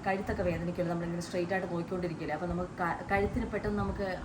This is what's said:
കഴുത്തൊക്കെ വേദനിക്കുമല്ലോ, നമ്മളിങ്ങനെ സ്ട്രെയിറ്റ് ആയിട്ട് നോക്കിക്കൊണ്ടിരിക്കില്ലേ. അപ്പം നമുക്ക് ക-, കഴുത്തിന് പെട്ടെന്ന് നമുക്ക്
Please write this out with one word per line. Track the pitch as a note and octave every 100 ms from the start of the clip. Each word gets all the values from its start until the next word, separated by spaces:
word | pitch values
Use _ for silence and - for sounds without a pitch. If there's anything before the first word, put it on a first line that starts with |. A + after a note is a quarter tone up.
| G3
കഴുത്തൊക്കെ | F#3+ G#3 -
വേദനിക്കുമല്ലോ, | F3+ E3 E3+ F3 E3+
നമ്മളിങ്ങനെ | E3+ E3+ E3+
സ്ട്രെയിറ്റ് | E3+ F3+ F3
ആയിട്ട് | F#3+ F3+
നോക്കിക്കൊണ്ടിരിക്കില്ലേ. | E3+ E3 F#3 F3 D#3+ D3 D3+
അപ്പം | F3
നമുക്ക് | F3 F3+
ക-, | - E3+ - F3+
കഴുത്തിന് | G3 G3+ B3 G#3+
പെട്ടെന്ന് | G#3 G#3 G#3
നമുക്ക് | G3 F#3+ F#3+ F3+